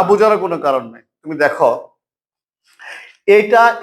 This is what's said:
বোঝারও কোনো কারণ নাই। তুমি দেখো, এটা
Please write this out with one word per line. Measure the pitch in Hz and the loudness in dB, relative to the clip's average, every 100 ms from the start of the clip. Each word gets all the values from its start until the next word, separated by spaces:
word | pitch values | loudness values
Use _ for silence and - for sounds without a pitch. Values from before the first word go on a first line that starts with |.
| 185 | 2
বোঝারও | 202 214 208 185 | 2 2 0 -2
কোনো | 170 147 | -4 -2
কারণ | 131 117 | -4 -6
নাই। | 117 _ _ | -16 _ _
তুমি | 151 151 | -12 -4
দেখো, | 147 - 139 123 - _ _ _ _ _ _ _ _ _ - - - _ - 208 | -4 0 -2 -2 -8 _ _ _ _ _ _ _ _ _ -20 -20 -20 _ 0 2
এটা | 208 226 233 226 | 4 2 2 2